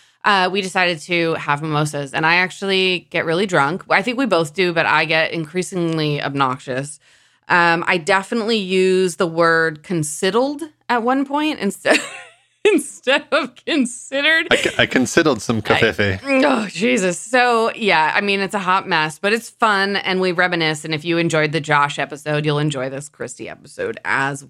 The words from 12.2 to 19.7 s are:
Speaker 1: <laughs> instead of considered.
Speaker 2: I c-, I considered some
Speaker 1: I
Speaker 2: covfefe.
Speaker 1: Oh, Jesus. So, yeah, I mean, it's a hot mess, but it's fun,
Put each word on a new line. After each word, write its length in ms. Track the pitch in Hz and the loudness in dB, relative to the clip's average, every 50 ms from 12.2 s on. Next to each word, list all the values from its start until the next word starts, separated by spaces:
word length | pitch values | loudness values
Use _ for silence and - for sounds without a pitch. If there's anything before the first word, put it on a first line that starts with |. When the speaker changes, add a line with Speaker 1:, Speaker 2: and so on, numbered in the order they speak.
| - - - | -18 -20 -20
Speaker 1:
<laughs> 320 | _ _ _ _ _ _ | _ _ _ _ _ _
instead 600 | 403 415 320 - - - - _ 247 262 294 294 - | 4 4 4 0 -2 -12 -8 _ 0 0 0 0 0
of 240 | - 302 320 - - | -2 -2 -2 -2 -8
considered. 920 | - _ - 302 311 247 - - - - - 269 269 285 302 320 330 330 370 | -12 _ -2 0 0 0 -2 -4 -12 -16 -6 -4 -2 0 2 2 2 2 0
Speaker 2:
I 40 | - - | 0 0
c-, 120 | - - - - | 0 -2 0 0
I 80 | - | 0
considered 560 | 110 - - 127 110 - - 165 156 135 110 | 2 2 0 0 2 2 2 4 4 2 0
some 180 | - - 117 110 | 0 -2 -2 -2
Speaker 1:
I 20 | |
Speaker 2:
covfefe. 580 | - - 117 101 117 110 92 - 107 101 95 95 240 277 277 262 269 | 0 0 2 4 4 2 2 2 0 0 0 -2 -2 0 2 2 4
Speaker 1:
Oh, 240 | 294 269 233 214 190 | 4 2 0 -2 -6
Jesus. 500 | - 160 196 247 254 233 185 185 175 - | -6 -2 -2 0 0 2 0 0 -2 -4
So, 540 | - - 247 254 247 247 240 226 220 226 - | -8 -2 0 2 2 4 2 2 2 0 -2
yeah, 380 | - 226 196 175 160 156 151 - | -2 0 2 2 2 2 2 0
I 60 | - | 0
mean, 220 | 202 202 196 196 | 0 0 -2 -2
it's 120 | 196 190 - | -2 -2 -4
a 60 | 208 | -4
hot 260 | 185 175 185 196 190 | -2 0 0 0 0
mess, 320 | - 180 160 151 156 151 - | 0 0 0 0 -2 -4 -4
but 140 | - 196 | -2 -2
it's 180 | 214 233 233 - | -2 -2 -4 -8
fun, 460 | - _ - 220 | -6 _ 0 2